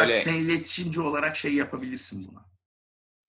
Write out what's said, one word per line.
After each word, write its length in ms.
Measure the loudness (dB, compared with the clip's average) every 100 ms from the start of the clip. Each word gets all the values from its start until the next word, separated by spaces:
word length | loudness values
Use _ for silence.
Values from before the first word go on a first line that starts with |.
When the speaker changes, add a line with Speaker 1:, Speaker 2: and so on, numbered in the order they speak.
| 6
Speaker 1:
böyle 140 | 4
Speaker 2:
sen 120 | 4
iletişimci 680 | 2 2 0 0 -4 -2 -2
olarak 340 | 0 0 -2 -2
şey 160 | 0
yapabilirsin 760 | 0 0 -4 -8 -10 -10 -12 -14
buna. 140 | -18 -20 _ _ _ _ _ _ _